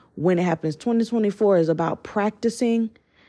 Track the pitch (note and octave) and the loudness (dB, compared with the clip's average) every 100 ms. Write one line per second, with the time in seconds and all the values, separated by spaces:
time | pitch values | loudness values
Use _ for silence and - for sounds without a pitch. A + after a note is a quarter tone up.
0 | _ - E3 F3+ F3+ E3 D#3+ D3+ A#3+ A#3 | _ -2 0 2 0 -2 -4 -4 -2 0
1 | A3 A#3 G#3 G3 G#3 F#3 D#3+ D#3+ E3 - | 0 0 -2 0 2 4 2 0 -2 -6
2 | - G#3+ G#3 - A#3 A3+ A#3+ A#3 A3+ - | -6 -4 -4 -2 -4 -2 0 0 -2 -8
3 | _ _ | _ _